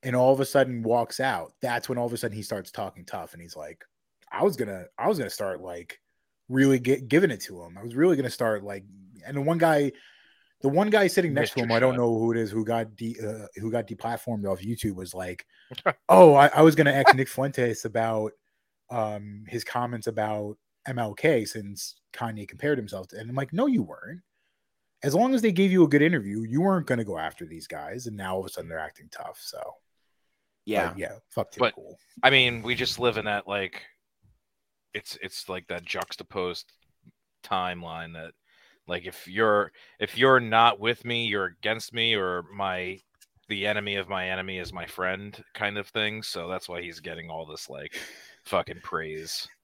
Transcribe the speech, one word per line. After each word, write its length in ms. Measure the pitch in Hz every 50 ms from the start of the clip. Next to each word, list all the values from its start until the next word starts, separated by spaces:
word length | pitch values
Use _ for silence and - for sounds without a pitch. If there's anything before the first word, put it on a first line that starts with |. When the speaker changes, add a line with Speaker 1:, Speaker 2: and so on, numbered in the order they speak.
| -
Speaker 1:
and 140 | 135 123
all 160 | 127 127 131 135
of 80 | 131
a 60 | 135
sudden 360 | - - 143 135 131 123 117 113
walks 380 | 110 117 120 117 - - -
out, 320 | 131 135 117 87 82 - _ _
that's 280 | - 127 120 120 - -
when 100 | 131 120
all 80 | 120
of 60 | 120 120
a 20 |
sudden 200 | 113 - 117 104
he 60 | 107 101
starts 280 | - 113 101 90 -
talking 340 | - - 107 92 - - 87
tough, 280 | - - 98 82 - -
and 80 | 85 85
he's 140 | 87 -
like, 280 | - 76 76 82 _ - _ _ _ _ _ _ _ _ _ -
"I 100 | 95 147
was 140 | 208 165
gonna, 300 | 127 120 104 98 92 90 87 _ -
I 100 | 117 180
was 100 | 220 160
gonna 100 | 123 95
start, 300 | - - 110 95 92 82
like, 400 | 73 90 87 87 90 _ - _ _ _ _ _ _ _ _ _ _ _
really 320 | 127 131 139 139 135 127
gi-, 220 | 123 120 135 135 135
giving 280 | 113 131 160 196 175
it 120 | 120 95 -
to 200 | - 95 87 87
him. 140 | 85 85
I 60 | 95 104
was 120 | 117 117
really 220 | 127 156 185 175
gonna 140 | 135 135 123
start, 340 | - - 127 113 107 104 98
like," 200 | 104 101 98 98 101 95 98 95 95 - - -
and 100 | 113 139
the 60 | 143 139
one 160 | 151 170 170
guy, 340 | 165 165 156 147 143 139 - - - - _ _ _ _ _ _ _ _ _ _ -
the 80 | 135
one 180 | 139 165 202 214
guy 180 | 208 214 202
sitting 280 | 180 - - 175 170 139
next 160 | 139 143 -
to 60 | - 135
Speaker 2:
Mister 80 | 120
Speaker 1:
him, 60 | 117 113
I 40 | 113
don't 120 | 123 131 127
Speaker 2:
Shut. 80 | 123
Speaker 1:
know 180 | 123 117 113 110
who 140 | 113 117 117
it 60 | 117
is, 120 | 113 104
who 140 | 101 113 110
got 320 | 107 117 113 113 110 107
de-, 220 | 95 117 113 120 -
uh, 260 | 113 104 110 110 104 98 _
who 140 | 98 104 110
got 160 | 110 120 110
deplatformed 640 | - 113 - - 113 117 113 - - 117 104 101 98
off 120 | 95 90 92
YouTube, 320 | 107 117 117 - 110 98
was 180 | 90 95 90 -
like, 320 | 90 92 90 90 - - _ _ _ _ _ -
Speaker 2:
<laughs> 320 | - - 190 147 _ _ -
Speaker 1:
"Oh, 240 | 185 190 185 160 143
I, 140 | 139 143
I 160 | 143 - 151 156
was 120 | 165 151
gonna 180 | 143 156 143 135
X 200 | 139 139 - -
Nick 160 | 131 131 -
Fuentes 560 | - - 131 143 139 - 123 120 110 - -
about, 480 | 117 101 113 113 113 113 110 107 107 - _ _ _ _ _ _ _ _ _ _ _
um, 560 | 127 120 110 107 104 104 104 104 104 104 107
his 180 | 98 117 117 110
comments 420 | - - 120 123 120 120 113 104
about 500 | 120 110 107 107 107 107 107 104 104 107 _ _ _ _ _ _
M 120 | - 127 120
L 140 | 117 107 104
K 320 | - - 156 156 120 107
since 520 | 101 - 113 101 101 101 - - - - _ _ _ -
Kanye 340 | - 120 113 110 107 101 -
compared 300 | - 101 139 147 147 131
himself 300 | 110 98 - 95 92 -
to," 100 | - 104
and 100 | 110 117
I'm 80 | 123
like, 160 | 135 139 - -
"No, 140 | 180 262
you 160 | 294 254 190 104
weren't. 400 | 82 - - - 110 160 180 _ _ _ _ _ _ _ _ _ _ _ _ _ _ _ _ -
As 120 | 147 139
long 200 | 180 233 262 269
as 60 | 247 214
they 100 | 226 185
gave 180 | 170 196 196 185
you 120 | 185 170
a 40 | 139
good 140 | 135 143 147
interview, 400 | 165 180 143 101 101 101 110 113
you 200 | 110 120 147 180
weren't 240 | 196 190 180 165
gonna 180 | - 127 117 113
go 140 | 101 92 80
after 260 | 160 - - - 180
these 220 | 80 87 80 156
guys, 400 | - - 73 - - 101 123 123
and 100 | 117 107
now 180 | 101 95 95 92
all 40 | 95
of 60 | 95
a 20 | 90
sudden 220 | - - 85 82
they're 80 | 82 80
acting 300 | 78 76 _ - 76 76
tough." 280 | - - - - - - -
So, 180 | - - - - - - _ _ _ _ _ _ _ _ _ _ _ _ _ _ _ _ _ _
Speaker 3:
Yeah. 220 | - 107 101 87 87
Speaker 1:
but 80 | 82 98
yeah, 160 | - - - - _ _
fuck 200 | - - 117 - -
Tim 80 | -
Speaker 2:
But, 140 | 123 113 -
Speaker 1:
Pool. 240 | - - - - _ _ _ _ - -
Speaker 2:
I 60 | 131
mean, 340 | 139 135 127 123 120 117 107
we 120 | 117 123
just 240 | 113 127 120 - -
live 180 | 123 120 110
in 80 | 110 104
that, 240 | 107 104 101 - -
like, 340 | 98 101 95 90 - - - - _ _ _ _ _ _ _ _ _ _ _ _ _ _ _ _ _ _ _ _ _
it's, 240 | 104 - - - - -
it's 260 | 95 - - - -
like 180 | 92 92 87 _
that 160 | 90 87 85
juxtaposed 840 | - - 95 87 _ - - 92 _ - 101 90 90 87 - - _ _ _ _ _ _ _ _ - _ _ _ _ _ _ -
timeline 680 | - - 92 92 90 90 87 87 82 82 82 82 82 82
that, 180 | 80 80 82 - _ _ _ _ _ _ _ _ _ _
like, 200 | - 87 87 87
if 200 | 90 - - -
you're, 460 | 90 92 101 113 110 104 104 101 - _ - - - _ _
if 180 | 107 104 - 117
you're 200 | 127 135 131 127
not 380 | 120 110 110 113 117 117 107 98
with 220 | 104 113 120 - -
me, 200 | 120 120 117 117
you're 200 | 113 101 101 95
against 480 | 90 85 _ - 107 110 113 - - -
me, 200 | 117 113 117 113
or 280 | 104 95 92 90 90 85 82 98
my, 460 | 101 98 95 92 92 90 92 95 95 _ _ _ _ - _ _ _ _ _
the 180 | 107 101 98
enemy 300 | 104 107 104 101 104 101
of 120 | 98 95 87
my 180 | 98 92 92 92
enemy 300 | 92 92 92 95 95 92
is 120 | 87 80 90
my 120 | 90 85
friend 560 | 80 - - 92 92 92 95 101 104 - - - _ _
kind 240 | - 107 101 101 104
of 100 | 98 -
thing. 340 | _ 113 107 107 107 110 107
So 240 | - - 95 85 85
that's 200 | 92 92 - -
why 140 | 87 87 87
he's 180 | 87 85 80
getting 300 | 76 85 82 82 82 82
all 160 | 80 80 82
this, 240 | 76 76 - - -
like, 260 | 67 69 73 - - - - - - - - - - _ _
fucking 360 | - - 90 85 - 85 87 -
praise. 640 | - - 80 80 78 78 78 80 82 - - - - - _